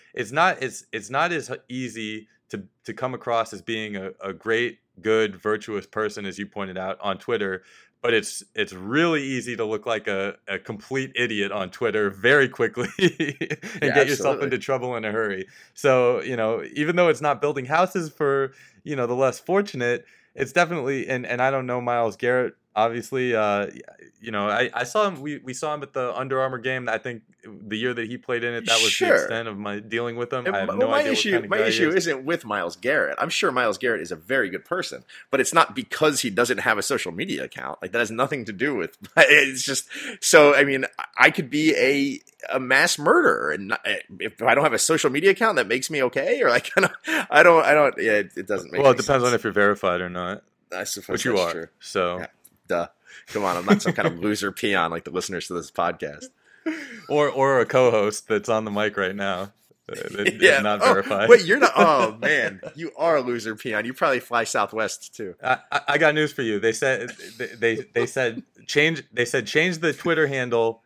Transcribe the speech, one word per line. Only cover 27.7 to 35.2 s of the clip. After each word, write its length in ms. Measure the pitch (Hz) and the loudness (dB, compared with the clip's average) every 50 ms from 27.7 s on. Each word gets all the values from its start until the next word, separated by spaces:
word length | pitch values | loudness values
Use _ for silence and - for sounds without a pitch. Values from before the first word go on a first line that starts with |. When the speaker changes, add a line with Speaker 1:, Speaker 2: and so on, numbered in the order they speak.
| 107 | -6
Speaker 1:
year 180 | 107 117 127 120 | -4 -2 -2 -2
that 140 | 117 113 110 | -4 -6 -6
he 80 | 123 | -8
played 260 | 117 - - 123 120 117 | -10 -6 -4 -4 -2 -2
in 100 | 120 120 | -4 -4
it, 120 | 117 117 | -4 -2
that 60 | 117 117 113 113 | 0 0 2 2
was 80 | 107 | 0
Speaker 2:
Sure. 180 | - - 370 349 | 0 0 2 2
Speaker 1:
the 40 | - | 2
extent 320 | - - - 113 113 117 113 | 2 2 0 -4 -6 -6 -6
of 80 | 104 98 | -8 -8
my 200 | 104 104 101 104 | -8 -8 -8 -8
dealing 380 | 110 110 110 117 120 120 117 | -8 -6 -6 -4 -4 -4 -4
with 160 | 120 120 120 - | -6 -6 -6 -6
him. 140 | 127 123 | -4 -4
Speaker 2:
And 100 | 185 196 | -2 -2
Speaker 1:
I 40 | - | -2
have 80 | - - | -2 -2
Speaker 2:
my, 60 | 190 | 0
Speaker 1:
no 120 | 208 254 - | 0 0 2
Speaker 2:
my 100 | - - | 2 2
Speaker 1:
idea 100 | 302 277 269 | 2 0 0
what 60 | 214 | 0
Speaker 2:
issue, 120 | - 214 190 | 0 0 0
Speaker 1:
kind 120 | 170 - | 0 0
of 60 | - | -2
Speaker 2:
my 60 | 190 - | -2 0
Speaker 1:
guy 40 | - | 0
he 40 | 110 | 0
Speaker 2:
issue 200 | 113 113 117 151 | 2 2 2 2
Speaker 1:
is. 40 | 170 | 2
Speaker 2:
isn't 280 | 190 160 170 143 131 131 | 0 0 0 -4 -4 -4
with 200 | 143 170 165 135 | -4 -4 -4 -4
Myles 300 | 113 104 101 87 85 - | -4 -4 -2 -2 -4 -6
Garrett. 400 | - - 123 147 143 92 71 71 - | -4 -2 0 0 2 0 0 -2 -4
I'm 80 | - 165 | -4 -2
sure 240 | 165 - - 170 131 | -2 0 0 0 2
Myles 260 | 127 123 113 98 - | 2 2 0 0 0
Garrett 220 | - 123 113 92 | -2 -2 -2 -2
is 100 | 80 87 | -4 -8
a 60 | 90 | -10
very 320 | 78 80 - 135 135 113 95 | -12 -6 -2 -2 0 0 -2
good 140 | 87 95 - | -4 -8 -8
person, 400 | - 175 185 170 - - 64 - _ - - | -6 -6 -6 -6 -8 -10 -14 -16 _ -20 -20